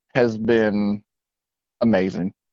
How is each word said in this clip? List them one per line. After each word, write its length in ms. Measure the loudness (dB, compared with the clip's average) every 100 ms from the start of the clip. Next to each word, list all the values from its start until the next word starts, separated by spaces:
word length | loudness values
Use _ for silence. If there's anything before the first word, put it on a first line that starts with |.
| _
has 240 | 0 0 0
been 640 | 0 2 2 0 -2 -4 _ _ _ _ _ _ _ -2
amazing. 520 | 2 2 0 -4 -8 -10 _